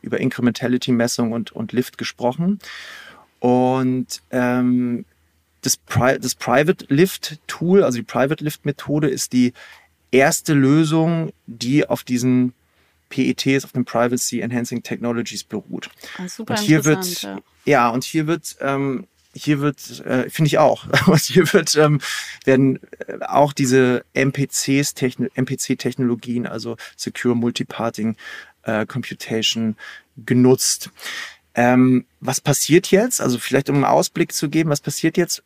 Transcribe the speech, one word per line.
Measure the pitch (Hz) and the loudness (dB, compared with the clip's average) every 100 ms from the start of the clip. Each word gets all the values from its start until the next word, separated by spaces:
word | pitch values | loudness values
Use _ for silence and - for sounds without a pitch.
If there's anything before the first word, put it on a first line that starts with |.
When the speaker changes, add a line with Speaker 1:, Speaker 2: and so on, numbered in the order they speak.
Speaker 1:
über | 117 113 | -6 -2
Incrementality-Messung | 131 - 123 107 120 123 - 120 117 - 120 | -2 -2 -4 -4 -4 -2 -2 0 0 -2 -4
und, | 117 104 | -4 -8
und | - 113 | -10 -4
Lift | 117 123 - | -4 -4 -8
gesprochen. | - - 120 135 175 202 - - - - - - _ _ | -12 -4 -4 -2 -4 -4 -8 -18 -18 -20 -20 -20 _ _
Und, | 123 127 127 131 127 127 123 - _ | 0 2 2 0 0 -2 -6 -12 _
ähm, | 127 123 123 123 123 123 120 - _ _ _ _ _ | -2 0 0 2 0 -2 -6 -10 _ _ _ _ _
das | 131 - | -6 -6
Pri-, | _ 113 123 139 | _ 2 2 2
das | 123 | -4
Private | - - 127 151 190 - | -6 0 2 2 0 0
Lift | 139 190 - - 151 - | 2 2 0 -12 -14 -14
Tool, | - 170 196 | -6 4 4
also | 135 120 | 4 -2
die | |
Private | 110 120 135 156 | -4 -2 0 -2
Lift | 147 - | -6 -6
Methode, | 143 143 - 147 151 | -6 -6 -4 0 0
ist | 135 - | -2 -2
die | 127 123 - - - _ _ _ | 2 2 0 -20 -20 _ _ _
erste | 127 143 160 - | 4 4 2 0
Lösung, | 147 131 151 160 160 160 165 165 _ - | 2 4 4 4 2 2 0 -4 _ -20
die | 117 120 147 - | -8 0 0 0
auf | 123 | -4
diesen | - 123 127 127 127 _ _ _ _ _ _ | -2 -2 2 2 2 _ _ _ _ _ _
P | - 127 | -2 -2
E | |
Ts, | 123 135 135 | 0 0 0
auf | - | -2
den | 127 120 | -6 -2
Privacy | 117 120 123 - 117 | 0 0 0 -4 -4
Enhancing | 117 120 120 120 | -4 -4 -4 -8
Technologies | - 104 117 117 107 104 | -8 -6 -4 -4 -6 -10
beruht. | - 107 - - - _ - - | -10 -10 -10 -12 -12 _ -20 -14
Speaker 2:
Ah, | 180 | -14
super | - 220 | -12 -6
Speaker 1:
Und | 214 | -4
hier | 208 156 | 2 4
wird, | 151 190 | 4 2
Speaker 2:
interessant, | 180 175 101 95 _ _ | -2 -8 -10 -12 _ _
Speaker 1:
ja. | - 143 | 0 2
Speaker 2:
ja. | 120 | 4
Speaker 1:
und | 120 | 0
hier | - 160 156 | -4 -4 -2
wird, | 170 - - | -4 -6 -8
ähm, | 135 139 139 127 - _ _ | -4 -2 -4 -6 -10 _ _
hier | - - 147 | -10 -2 0
wird, | 143 - - 120 | 0 -4 -14 -14
äh, | - 127 - | -2 -2 -2
finde | - 151 | 0 2
ich | - | 4
auch, | 143 - | 4 2
<laughs> | - - - | 0 2 4
und | 165 | 4
hier | - 185 160 | 4 2 4
wird, | 196 151 147 | 2 2 4
ähm, | 151 147 - - - - | 4 4 -2 -8 -10 -4
werden, | - 131 135 131 - - - | 2 4 4 0 -8 -16 -12
äh, | - - | -10 -2
auch | - 143 | 2 2
diese | 143 135 131 123 123 - | 2 2 4 4 2 -2
M | - 139 | -2 0
P | 139 135 | 0 -4
Cs, | - - 139 143 | -4 0 0 0
Techno-, | - 131 - 120 | -2 -4 -2 -6
M | - 131 | -4 -4
P | 131 | -4
C-Technologien, | - 135 123 123 123 117 117 120 120 | -4 -4 -4 -2 -2 -2 -4 -6 -6
also | 113 113 117 - | -8 -10 -12 -14
Secure | - - - 123 | -12 -10 -2 0
Multiparting, | 120 120 - 123 - 117 - 110 110 - - - _ | 2 0 -2 -8 -6 -6 -4 -6 -6 -14 -18 -20 _
äh, | - 107 | -4 -4
Computation | 107 127 - - - 113 107 117 110 110 - - _ - 110 | -2 -6 -8 -12 -6 -4 -2 -2 -4 -4 -12 -20 _ -18 0
genutzt. | 123 127 131 - - - _ - - - - _ | 4 6 4 0 -4 -8 _ -14 -12 -14 -18 _
Ähm, | - 120 127 127 127 - _ | 2 4 6 6 4 0 _
was | 123 131 | -6 -4
passiert | - 139 - 165 - | 0 0 4 4 6
jetzt? | 190 247 - | 2 2 -2
Also | 131 120 | -2 -2
vielleicht, | - 131 139 | 0 -2 2
um | 143 | 2
einen | |
Ausblick | 117 139 175 - 165 | 4 2 2 -2 -4
zu | - 151 | -2 -2
geben, | 156 160 | 0 0
was | 147 | -2
passiert | - - 160 185 | -4 -2 -2 0
jetzt? | 170 - | -2 -4